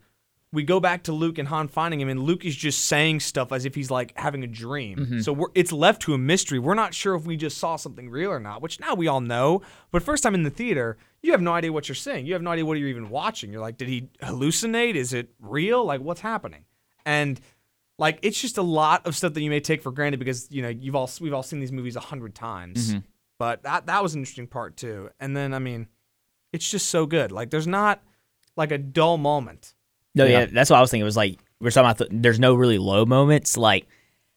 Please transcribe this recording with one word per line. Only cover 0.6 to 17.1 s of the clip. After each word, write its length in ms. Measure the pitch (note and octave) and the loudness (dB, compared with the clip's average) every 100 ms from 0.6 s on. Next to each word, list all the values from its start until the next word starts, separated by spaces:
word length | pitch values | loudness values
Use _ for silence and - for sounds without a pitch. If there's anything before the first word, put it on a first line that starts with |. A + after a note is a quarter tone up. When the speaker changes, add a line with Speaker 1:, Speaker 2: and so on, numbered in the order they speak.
Speaker 1:
go 160 | D3 - | 0 2
back 240 | F3+ F3 | 2 -2
to 80 | E3 | -4
Luke 260 | D#3 E3 E3 | -2 -2 -2
and 100 | C#3 | -4
Han 200 | D#3 D3 | -4 -4
finding 320 | D#3+ E3 D3+ | -2 -2 -2
him, 80 | C3+ | -4
and 100 | C3 | -2
Luke 220 | C#3+ F3+ | -2 -2
is 100 | F3 | -4
just 300 | C3+ D3+ - | -4 -4 -2
saying 360 | - D3 D#3+ D#3 | 0 2 2 0
stuff 300 | - C#3+ B2 | -2 -4 -4
as 120 | C3 | -4
if 100 | C3+ | -6
he's, 160 | C#3+ C3 | -6 -4
like, 220 | B2+ A#2+ - | -4 -6 -6
having 280 | D3 C#3 | -8 -6
a 20 | B2 | -10
dream. 520 | A2+ A#2 C#3+ G#2+ F#2+ | -12 -10 -8 -8 -6
Speaker 2:
Mm-hmm. 220 | B2+ A#2+ | -4 -2
Speaker 1:
So 120 | A2 | -2
we're, 160 | C#3+ F3+ | -2 0
it's 180 | F#3 F3 | 0 0
left 300 | D3+ E3+ G#3+ | 4 4 4
to 120 | - | -2
a 40 | C3+ | 0
mystery. 400 | C3 F#3 - C3 | 2 0 0 -2
We're 160 | C3+ | 0
not 180 | G#3 G3 | 0 0
sure 200 | - G3+ | -2 -2
if 100 | F3 | -2
we 120 | E3 D#3+ | -4 -6
just 200 | D#3 - | -6 -6
saw 180 | E3 D#3 | -6 -6
something 340 | D3 B2 B2 | -10 -16 -12
real 200 | C3 G3 | -6 -6
or 100 | C#3+ | -6
not, 200 | G#2 G#2 | -8 -10
which 160 | E3 - | -10 -8
now 160 | D#4 | -4
we 140 | G#3 D#3+ | 0 0
all 120 | C3+ | 0
know. 420 | A#2+ A#2+ C#3+ F#3+ - - - | 0 2 2 2 -4 -20 -4
But 120 | F3 | -4
first 200 | - D4+ | 0 0
time 120 | A#3 | 0
in 80 | F#3+ | 0
the 60 | D3 | -2
theater, 480 | - A#3+ D3 A#2 A2 _ _ | -4 -4 -2 -2 -6 _ _
you 100 | D#4 | 2
have 100 | F#3+ | 2
no 100 | E3+ | 2
idea 180 | E3+ E3 | 0 -2
what 160 | D#3 C#3+ | -6 -6
you're 80 | C3 | -10
seeing. 300 | C#4 G3 C#3 | -8 -8 -6
You 80 | |
have 80 | F#3 | -6
no 80 | E3+ | -4
idea 140 | E3 D#3 | -4 -2
what 120 | D#3 | -2
you're 100 | C#3 | -4
even 200 | A#2+ G#2+ | -6 -8
watching. 400 | C3+ G#3 A3 G#2 | -6 -6 -8 -12
You're 80 | A2 | -10
like, 160 | A2 A#2+ | -10 -8
"Did 100 | B2+ | -6
he 200 | B2 B2+ - | -6 -8 -14
hallucinate? 720 | B2+ B2+ C#3+ - A3+ A#3 A#3+ | -10 -2 0 0 -2 0 0
Is 180 | E3 B2 | -2 -4
it 180 | B2 A#2+ _ | -6 -8 _
real? 440 | G2+ C#3 G3 B3 | -8 -4 0 0
Like, 160 | G3 C#3 | 0 -4
what's 200 | D3 E3+ | -6 -8
happening?" 440 | A3 A3 A#2+ D2+ _ _ _ _ | -6 -8 -10 -18 _ _ _ _
And, 360 | D3+ | -2